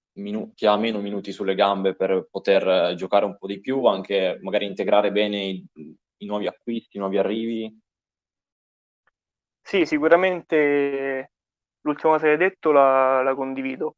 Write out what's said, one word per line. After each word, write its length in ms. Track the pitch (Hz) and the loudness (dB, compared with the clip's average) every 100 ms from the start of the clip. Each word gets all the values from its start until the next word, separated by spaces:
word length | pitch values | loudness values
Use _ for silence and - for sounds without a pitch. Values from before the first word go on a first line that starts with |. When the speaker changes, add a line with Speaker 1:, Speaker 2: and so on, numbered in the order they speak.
| _ | _
Speaker 1:
minu-, 380 | - 101 107 - _ | -14 -8 -8 -10 _
chi 100 | 107 | 2
ha 100 | 104 | 2
meno 240 | 113 107 | 0 -4
minuti 320 | 101 101 101 | -6 -8 -10
sulle 240 | 95 98 95 | -8 -4 0
gambe 400 | 101 98 98 95 | 0 2 -2 -2
per 320 | 95 95 87 | -2 -2 -4
poter, 380 | 98 - 95 87 | -8 2 2 4
eh, 280 | 92 87 90 | 2 2 -2
giocare 300 | 92 101 101 | 0 0 0
un 120 | 95 | -6
po' 100 | 98 | -10
di 120 | 98 | -10
più, 260 | 104 135 120 | -6 0 0
anche 540 | 95 92 98 92 85 | 0 -2 -2 -2 -4
magari 240 | 95 101 101 | -4 -4 -4
integrare 460 | 95 98 104 104 | -6 0 2 2
bene 260 | 98 104 101 | 0 -2 -2
i, 280 | 98 95 92 - 76 78 _ _ | -6 -8 -12 -20 -20 -20 _ _
i 80 | 104 | -8
nuovi 220 | 104 92 | -6 -6
acquisti, 500 | - - 117 - 101 | -8 -8 -8 -8 -8
i 20 | |
nuovi 180 | 98 98 | -4 0
arrivi? 640 | 98 110 113 113 110 110 _ _ _ _ _ _ _ _ _ _ _ _ _ _ _ _ _ _ | 0 -2 -4 -6 -8 -14 _ _ _ _ _ _ _ _ _ _ _ _ _ _ _ _ _ _
Speaker 2:
Sì, 240 | - 202 156 | -4 -2 0
sicuramente 1400 | 151 156 170 185 180 - 160 147 143 143 139 135 131 135 _ _ _ _ _ | 0 4 4 4 -2 0 2 4 2 0 -2 -4 -6 -8 _ _ _ _ _
l'ultima 320 | 147 147 160 | -6 -2 2
cosa 120 | 156 156 | 4 4
che 60 | |
hai 60 | 151 | 4
detto 340 | 185 - 160 | 2 0 2
la, 500 | 143 139 135 131 131 | 6 6 6 4 2
la 120 | 131 135 | 0 -2
condivido, 640 | 135 135 131 131 156 | -4 -6 -8 -6 -8